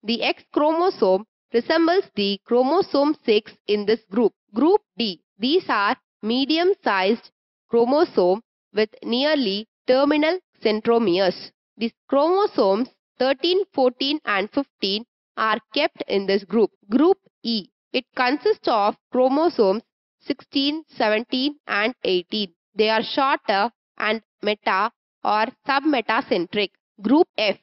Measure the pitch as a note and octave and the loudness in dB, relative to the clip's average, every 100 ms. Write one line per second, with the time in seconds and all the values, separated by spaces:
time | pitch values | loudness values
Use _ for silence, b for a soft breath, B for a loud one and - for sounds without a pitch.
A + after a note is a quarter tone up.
0 | A3 A3+ A3 - _ - D4 D#4+ F#4 F4+ | -4 -2 -2 -4 _ 0 0 2 0 0
1 | G3 F#3+ A3 _ _ A#3 A#3+ E4 E4 F#4 | 2 2 -2 _ _ -4 0 0 2 0
2 | - - G3+ G3+ - A#3+ B3+ E4+ - C#4 | -2 -4 -4 -4 -2 0 2 0 0 0
3 | C#4+ D4+ - G#3+ - - - G#3 G3+ A3+ | 0 -2 0 0 0 -18 -4 -2 0 -2
4 | _ G3 A3+ _ _ G#3 D4+ G#4 _ - | _ 0 0 _ _ 0 2 2 _ -8
5 | A3+ E3+ _ _ A#3+ F4 - A#3 G3+ B3+ | -6 -6 _ _ -2 -2 0 -2 0 -4
6 | _ _ G#3 B3 C4 D#4+ F4+ G4+ A#3+ G3 | _ _ -4 -2 0 0 0 0 -2 0
7 | F#3+ A3+ - _ _ _ _ A#3 A#3+ D4 | 0 -2 -6 _ _ _ _ 0 2 2
8 | E4+ - F3+ G3 _ _ _ G3 G#3+ - | 2 2 2 0 _ _ _ -4 -4 -6
9 | G#3 A#3+ D4 D4+ A3+ G3 A3 _ - B3+ | -6 -2 0 0 0 -4 -8 _ 0 2
10 | C#4+ D4+ D#4 F#4 _ _ A3 G#3+ A3+ A#3 | 2 2 0 -2 _ _ -2 -2 0 2
11 | A3 F3 F#3 - - _ _ - A3+ _ | 2 2 0 -2 -16 _ _ -8 -8 _
12 | _ C#4 D#4 F#4+ G#4 - G3+ G3 B3 _ | _ 0 2 0 0 0 0 0 -4 _
13 | _ _ B3+ C#4 E4+ F#4 G4 - B3+ B3 | _ _ -2 -2 0 -2 -2 0 -2 0
14 | C4+ D4+ - G3+ G#3 - C#4 _ G3 G3+ | -4 -4 -4 -4 -2 -4 -6 _ -4 -4
15 | A#3+ _ _ - A3 A3 _ C#4+ D#4+ _ | -8 _ _ -6 -4 -4 _ -4 -4 _
16 | - G3 G3 G3 G3+ A3+ G#3+ _ _ A3+ | -4 -4 0 -4 -2 0 0 _ _ 2
17 | E4 G4 _ _ A3+ A3+ E3+ _ _ C4 | 2 0 _ _ -6 -6 -8 _ _ -8
18 | - - B3 D4 G#4 A4 - A#3 G3+ A3 | -6 -2 -2 0 -2 0 0 0 0 -4
19 | _ B3 C4 C4+ E4 - G3 G#3 _ _ | _ 0 0 2 0 2 0 0 _ _
20 | _ _ - C#4 - - F3+ D#4 D#4 - | _ _ -10 -10 -6 -4 -2 -4 -12 -4
21 | A3 G#3+ A#3+ B3+ C#4 D4 - G3+ A3 B3 | 0 0 -2 -4 -4 -6 -6 -2 -2 -4
22 | - F#3 F3 G#3+ G3 _ _ G3+ G#3+ A3 | -2 -2 -4 -8 -8 _ _ -2 0 0
23 | - - C4+ D4+ - G3 A3+ _ _ _ | -2 -2 0 -2 -2 0 -2 _ _ _
24 | G#3+ A3+ _ _ G#3 G#3 - F#3+ A3 _ | -2 -2 _ _ -4 -2 -2 0 -2 _
25 | _ _ - G#3 A3+ - - C#4 D4 C4+ | _ _ -2 0 -2 -6 -4 0 0 0
26 | G#3+ A#3+ - G#3 F3 G#3 G3 _ _ _ | 0 -2 0 -4 -2 -4 -4 _ _ _
27 | G3+ D4 F4+ - G#3 - | 2 2 2 0 -4 -4